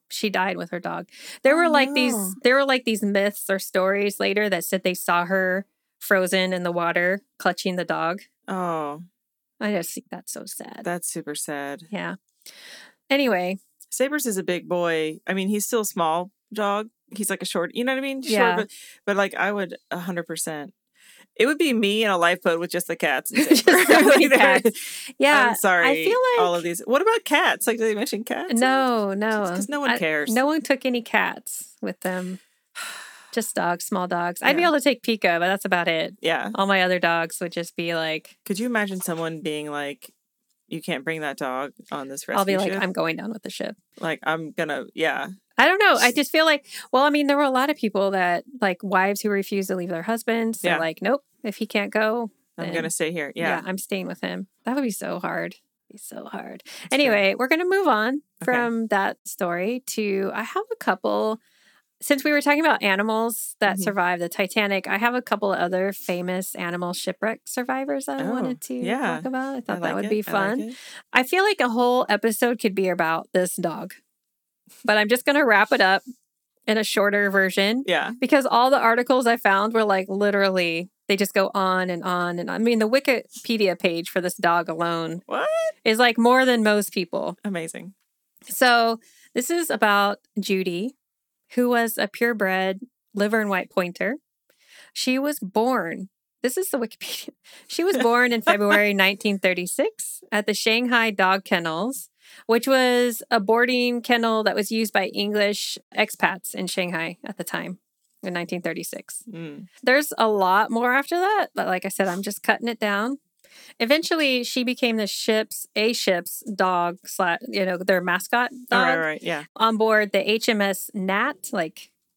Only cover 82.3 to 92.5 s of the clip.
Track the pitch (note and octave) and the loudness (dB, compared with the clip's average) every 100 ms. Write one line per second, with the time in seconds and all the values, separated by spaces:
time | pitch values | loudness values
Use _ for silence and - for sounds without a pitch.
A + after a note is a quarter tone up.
82.3 | F3 F3 F3+ A3+ A3+ G#3+ C4 C#4 A#3 - | -2 -4 0 2 2 4 2 2 0 -4
83.3 | - - A3+ G3 F3 F#3 E3 E3+ F#3+ F3+ | -10 -4 0 2 2 -2 -2 -4 -4 -4
84.3 | - F3+ E3+ E3+ E3 E3+ E3 D#3+ E3+ - | 0 2 2 0 -4 -2 -2 -4 -8 -6
85.3 | A#3+ C#5 D#5+ D#5+ - A3+ A3 A#3+ A#3 A#3 | -4 -2 -2 -2 -2 0 2 2 4 4
86.3 | B3+ C4 A#3 G#3+ G#3 G3 F#3+ E3+ - F3 | 4 4 2 2 2 0 -4 -4 -4 -6
87.3 | F#3 G#3 E3+ E3 - F3 - _ _ _ | -6 -6 -6 -8 -12 -16 -20 _ _ _
88.3 | _ - - B3+ A#3 A3+ A3+ _ _ _ | _ -12 2 4 4 2 -2 _ _ _
89.3 | - B3+ E4+ D#4+ A#3 G#3+ G3+ G3+ G#3 _ | -6 -2 -2 -2 2 4 4 2 -2 _
90.3 | G#3+ F#3+ F#3+ F3+ F3 A#3+ - _ _ _ | -8 -2 -2 0 -4 -6 -8 _ _ _
91.3 | _ _ - B3 A#3+ A#3 - G#3 - A#3+ | _ _ 0 2 2 0 -2 -6 -2 -2
92.3 | G#3+ F#3+ | 0 0